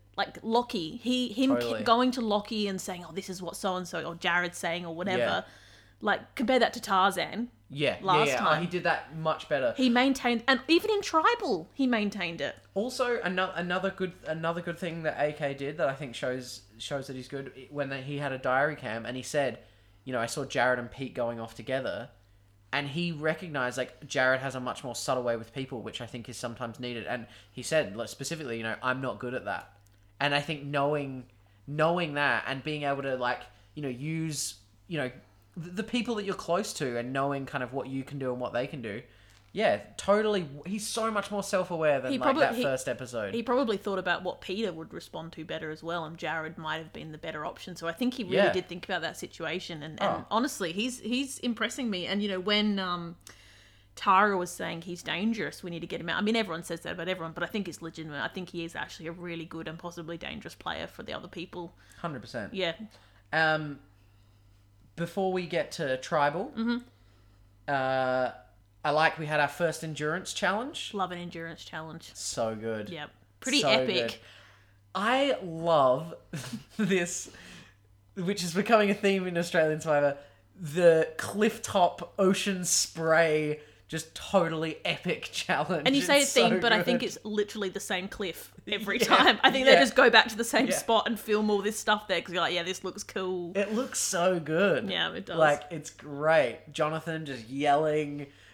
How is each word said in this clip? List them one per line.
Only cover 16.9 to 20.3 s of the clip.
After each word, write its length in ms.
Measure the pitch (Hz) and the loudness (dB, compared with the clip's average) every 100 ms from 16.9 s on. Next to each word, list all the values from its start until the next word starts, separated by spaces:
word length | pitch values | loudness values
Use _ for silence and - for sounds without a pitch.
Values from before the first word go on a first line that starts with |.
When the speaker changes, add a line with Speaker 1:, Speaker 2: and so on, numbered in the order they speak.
| 143 131 | -6 -6
Speaker 2:
that 100 | 131 | -10
he's 100 | 123 | -10
good, 240 | 139 135 131 | -10 -10 -14
i-, 100 | 131 | -12
when 200 | 143 135 | -6 -4
they, 120 | 135 | -4
he 160 | 131 143 | -6 -4
had 140 | 143 | -4
a 60 | 131 | -2
diary 400 | 131 131 151 147 | 2 4 2 0
cam 280 | 120 113 113 | -6 -6 -6
and 120 | 127 | -8
he 60 | |
said, 360 | 123 147 135 113 - - - - - | -4 0 0 -2 -14 -20 -20 -18 -6
you 80 | |
know, 60 | 123 | -4
"I 40 | |
saw 200 | 117 | -2